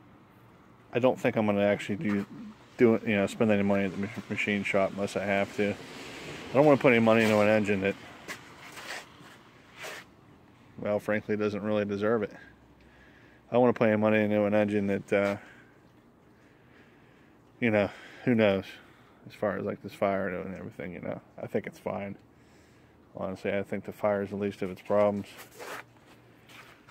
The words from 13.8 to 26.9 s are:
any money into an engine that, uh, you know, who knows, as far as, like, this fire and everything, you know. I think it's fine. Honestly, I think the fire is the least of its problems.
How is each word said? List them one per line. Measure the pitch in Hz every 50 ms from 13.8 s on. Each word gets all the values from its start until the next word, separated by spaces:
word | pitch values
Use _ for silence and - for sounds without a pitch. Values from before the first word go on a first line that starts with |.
| 123 110
any | 107 107
money | 107 110 110 110
into | 107 104 104 104 104
an | 101 104
engine | 107 107 104 101 104 98 98
that, | 98 98 - - -
uh, | 101 101 101 101 104 - - - - - - - - _ _ _ _ _ _ _ _ _ _ - _ _ _ _ _ _ _ - - - - - - - - - - - - - - _ _ _ -
you | 123 120
know, | 107 104 101 95 - - - - - - -
who | - 123
knows, | 113 110 104 95 95 92 - - - - - - - - - - - - -
as | -
far | - - 104 95 95
as, | 101
like, | 101 90 -
this | - 101 -
fire | - - 98 98 95 98 98
and | 90 90 92 95 92
everything, | 87 87 104 - - - 90 87
you | -
know. | - - - - - - - -
I | 113 113
think | - 117 - -
it's | - -
fine. | - 107 104 98 98 101 101 - - - _ - - _ - - - _ _ _ - _ _ _ _ _ -
Honestly, | - 95 95 95 95 - 101
I | 95 101 98
think | - - 101 -
the | - 95
fire | - - 107 104 101
is | 101 95
the | 104
least | 98 101 101 98 -
of | - 92
its | 92 92
problems. | - - 104 104 104 104 104 101 98 - - - - - - - - - - - - - _ - - - - - - - - - - - - - - - - - _ -